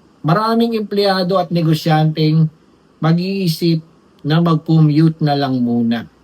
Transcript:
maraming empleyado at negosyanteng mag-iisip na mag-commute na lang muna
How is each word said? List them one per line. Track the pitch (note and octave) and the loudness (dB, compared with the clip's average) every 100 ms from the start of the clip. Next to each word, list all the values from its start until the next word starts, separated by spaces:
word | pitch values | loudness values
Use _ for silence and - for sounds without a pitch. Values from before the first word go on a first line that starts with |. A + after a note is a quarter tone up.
| _ _ | _ _
maraming | D3 G3 A3+ A3+ A#3 A3 | -2 0 0 0 0 -2
empleyado | G#3 G3+ G3+ F#3+ F3+ | -4 -2 0 0 0
at | F#3+ F3 | -2 -2
negosyanteng | E3+ D#3+ D#3 E3 D#3 D#3 D#3 D#3 D#3+ D#3 - _ _ _ _ | -2 0 0 0 0 0 0 0 2 0 -4 _ _ _ _
mag-iisip | D#3+ E3+ F#3 G3 F3+ D#3 E3+ E3 - _ _ _ | -2 0 -2 -2 -4 -2 0 -2 -4 _ _ _
na | C#3+ D#3+ | -2 0
mag-commute | E3+ D#3+ - D#3+ D3+ D3 D#3+ D#3 | 2 0 0 2 4 4 2 0
na | D3+ | -2
lang | C#3+ C3+ C3 | 0 -2 -2
muna | A#2+ A#2+ A#2 A#2 - _ | 0 0 -2 -4 -6 _